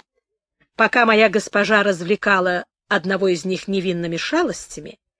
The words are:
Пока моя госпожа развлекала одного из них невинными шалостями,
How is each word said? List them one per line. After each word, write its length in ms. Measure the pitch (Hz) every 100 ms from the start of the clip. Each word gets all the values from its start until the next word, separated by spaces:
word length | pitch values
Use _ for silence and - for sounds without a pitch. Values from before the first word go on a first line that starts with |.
| _ _ _ _ _ _ _ -
Пока 300 | 220 254 226
моя 220 | 214 220
госпожа 560 | 202 - 202 202 214
развлекала 800 | 202 170 175 208 208 196 180 180 - _ -
одного 400 | 202 180 190 190
из 160 | 175
них 240 | 185 185 -
невинными 480 | 196 185 170 170 165
шалостями, 840 | - 311 320 - - - 151 - _